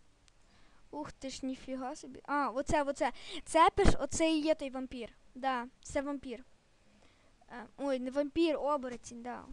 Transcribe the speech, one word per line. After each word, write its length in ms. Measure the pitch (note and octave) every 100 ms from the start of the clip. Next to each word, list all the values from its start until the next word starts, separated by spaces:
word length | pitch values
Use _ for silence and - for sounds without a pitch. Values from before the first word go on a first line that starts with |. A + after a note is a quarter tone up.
| - _ _ _ - - - - -
Ух 220 | C#4+ D4
ти 180 | - C4
ж, 160 | - C4
ніфіга 500 | C4 - C4 C4 D#4
собі. 240 | C#4+ B3+
А, 260 | - C#4+ C4
оце, 320 | A#3 C#4+ D#4
оце. 300 | C#4 C#4 C#4+ - - D4+
Це 260 | - D#4+ F4+
пиш, 180 | - F#4+ -
оце 300 | C#4+ - D#4+
і 100 | D#4
є 140 | D#4
той 160 | D4+ C#4
вампір. 420 | C4 C4 B3+ G#3+ - -
Да, 340 | B3+ A#3+ A#3+ B3+ -
це 200 | - D4
вампір. 420 | C#4 C#4+ C4 A#3 - - _ _ - - - _ - - -
Е, 160 | A#3+ A3+ -
ой, 220 | C#4 C4
не 120 | B3+
вампір, 460 | C#4 C#4+ D#4+ E4 C#4
оборотень, 680 | C4+ D4 B3+ A#3+ - A#3+
да. 220 | A#3+ A#3 -